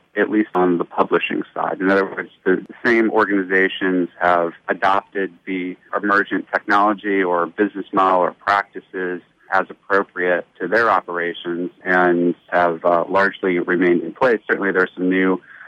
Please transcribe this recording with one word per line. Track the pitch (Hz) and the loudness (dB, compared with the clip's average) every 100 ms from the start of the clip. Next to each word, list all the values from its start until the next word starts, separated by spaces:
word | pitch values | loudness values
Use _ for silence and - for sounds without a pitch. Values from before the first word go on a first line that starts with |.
| _ 104 | _ -4
at | 98 | 0
least | 107 104 | 0 0
on | 90 90 85 | 0 0 0
the | - | -2
publishing | - - 85 - 85 - | -4 0 0 -2 -6 -6
side. | - 82 - | -6 -6 -2
In | 92 | 0
other | 98 98 | 0 0
words, | 92 90 _ 95 | -6 -12 _ -2
the, | 92 - | -2 -2
the | - 123 | -6 0
same | 117 113 | 2 2
organizations | 110 101 101 92 95 95 - 95 90 87 - | 2 2 0 0 0 0 0 -2 0 -2 -2
have | 87 87 85 - - | 2 2 0 -4 -8
adopted | 92 98 98 - 98 92 85 - | -2 0 0 -2 -6 -6 -8 -8
the | 92 90 90 - 101 | -6 -6 -10 -8 -6
emergent | 101 101 98 95 - | 0 0 0 -4 -4
technology | 95 - 101 104 101 104 98 | -4 0 2 2 0 -2 0
or | 90 87 82 | 0 0 -2
business | 92 104 98 - | -2 -2 -4 -6
model | 98 95 92 | 0 2 4
or | 87 | 0
practices | - - 101 101 95 - 95 90 87 - _ - | -2 -2 0 -2 -10 -12 -8 -6 -8 -12 _ -4
as | 95 92 | -2 -2
appropriate | 92 - 98 98 92 90 87 - - | -8 -2 -2 -2 -2 0 0 -4 -8
to | 87 | -2
their | 107 113 | 0 2
operations | 92 - 87 87 85 87 85 87 - | 2 0 -6 -6 -6 -8 -6 -8 -8
and | 90 90 90 87 87 - - | -2 2 2 2 0 -2 -2
have, | 90 85 82 87 | 0 0 0 0
uh, | 85 82 | 0 0
largely | 95 98 - 95 87 | 0 0 0 -2 -2
remained | 85 90 90 85 | 0 2 2 2
in | 82 | -2
place. | - 131 107 - | 0 0 0 -2
Certainly | 107 98 | -4 -2
there | 95 | 0
are | 92 - | -2 -2
some | 92 | -2
new | 92 95 92 - - | 2 0 0 -6 -20